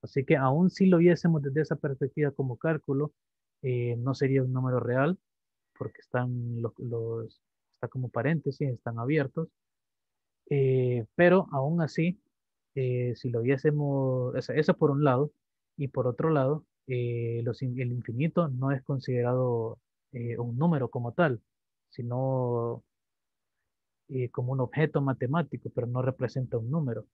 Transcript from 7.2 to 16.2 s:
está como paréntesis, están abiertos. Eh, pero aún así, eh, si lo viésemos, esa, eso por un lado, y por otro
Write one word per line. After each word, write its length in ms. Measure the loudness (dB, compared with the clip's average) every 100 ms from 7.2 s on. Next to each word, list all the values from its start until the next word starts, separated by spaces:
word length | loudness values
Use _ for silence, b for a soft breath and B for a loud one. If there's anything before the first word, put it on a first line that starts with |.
| -10 _ _ _ _
está 140 | _ -8
como 220 | -6 -6
paréntesis, 580 | -2 0 0 -2 -4 -4
están 300 | -4 -6 -6
abiertos. 500 | 0 0 0 -4 -8 _ _ _ _ _ _ _ _ _ _
Eh, 560 | 2 4 4 2 0 -2
pero 340 | 6 8 6 4
aún 280 | -2 0 0
así, 400 | 0 0 -2 -2 _ _ _ _ _
eh, 400 | -4 -2 0 -2 -4
si 140 | -4
lo 100 | -2
viésemos, 960 | 0 2 2 0 0 0 0 0 -2 -4
esa, 180 | -2
eso 220 | 0 2 4
por 140 | 2
un 140 | 4
lado, 280 | 4 4 0 _ _ _ _ -8
y 100 | -6
por 180 | -2 -2
otro 220 | 0